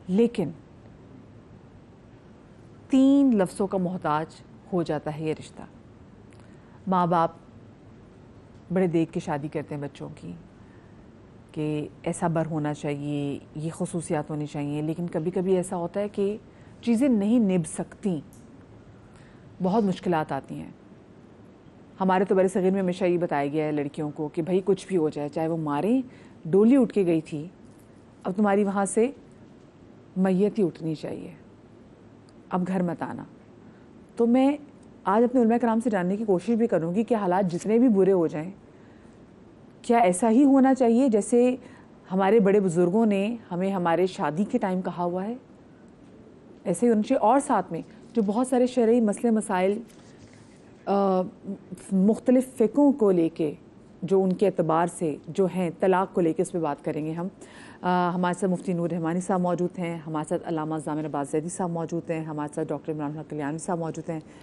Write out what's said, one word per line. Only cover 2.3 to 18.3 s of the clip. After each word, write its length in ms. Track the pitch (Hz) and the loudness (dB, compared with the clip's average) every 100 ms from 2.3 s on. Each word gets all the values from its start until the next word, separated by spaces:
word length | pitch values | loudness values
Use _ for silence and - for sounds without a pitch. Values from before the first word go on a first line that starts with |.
| - - - - - - | -20 -20 -20 -20 -20 0
तीन 420 | 262 269 277 277 | 4 6 6 6
लफ्ज़ों 340 | 214 175 - 196 | 4 2 -2 -2
का 100 | 196 | -2
मोहताज 640 | 180 185 156 151 160 - - - - | -2 -2 -2 -2 -4 -10 -20 -20 -4
हो 100 | 180 | -2
जाता 280 | 160 151 156 | -2 -4 -6
है 140 | 151 156 | -6 -6
ये 80 | |
रिश्ता। 340 | 151 - - - - - - - - - - - - - - 185 | -6 -10 -18 -20 -20 -20 -20 -20 -20 -20 -20 -20 -20 -20 -10 -2
माँ 180 | 185 175 | 0 2
बाप 300 | 175 165 - - - - - - - - - - - - - - | 2 2 -2 -20 -20 -20 -20 -20 -20 -20 -20 -20 -20 -20 -18 -4
बड़े 160 | 180 185 | 0 2
देख 240 | 165 160 | 0 0
के 80 | 180 | -4
शादी 300 | 175 147 147 | -6 -6 -6
करते 260 | 156 - 147 | -8 -8 -8
हैं 80 | |
बच्चों 260 | 139 - 151 151 | -10 -12 -16 -14
की 220 | 170 170 - - - - - - - - - - - | -16 -16 -20 -20 -20 -20 -20 -20 -20 -20 -20 -20 -14
कि 360 | 160 151 151 - - - | -6 -4 -4 -6 -8 -8
ऐसा 240 | - 175 | -2 -2
बर 160 | 160 156 | 0 -2
होना 280 | 160 147 | -2 -4
चाहिए, 680 | 147 151 143 147 147 143 139 - 151 | -4 -6 -6 -4 -4 -4 -6 -10 -10
ये 120 | 160 | -8
खसूसियात 580 | - 175 170 - 151 147 | -6 -6 -6 -4 -4 -4
होनी 180 | 151 147 | -6 -6
चाहिए, 340 | 151 147 147 | -6 -6 -4
लेकिन 260 | 156 160 175 | -4 -4 -6
कभी-कभी 480 | 170 165 190 185 185 | -4 -4 -2 0 0
ऐसा 200 | 175 180 | -2 -6
होता 240 | 170 202 | -6 -6
है 100 | 208 | -6
कि 300 | 208 196 214 - - - - | -2 -4 -4 -12 -20 -20 -8
चीज़ें 240 | 233 226 277 | -2 2 2
नहीं 300 | 220 202 247 | 2 2 2
निभ 240 | 196 185 | 4 2
सकती, 480 | 156 - 165 - 202 156 - | -2 -6 -10 -6 -4 -4 -8